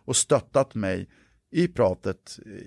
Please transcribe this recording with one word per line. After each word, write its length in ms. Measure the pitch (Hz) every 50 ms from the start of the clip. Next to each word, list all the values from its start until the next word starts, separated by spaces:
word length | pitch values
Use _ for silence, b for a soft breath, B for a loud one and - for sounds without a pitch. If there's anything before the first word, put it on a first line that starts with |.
| B
och 100 | - 127
stöttat 600 | - - - 151 123 107 - - 135 135 - -
mig 340 | 113 101 95 92 92 95 b b b b b b b _ _
i 160 | - 156 175
pratet. 720 | 175 175 - 113 92 92 - - 101 90 - _ - - - - - 98 98 -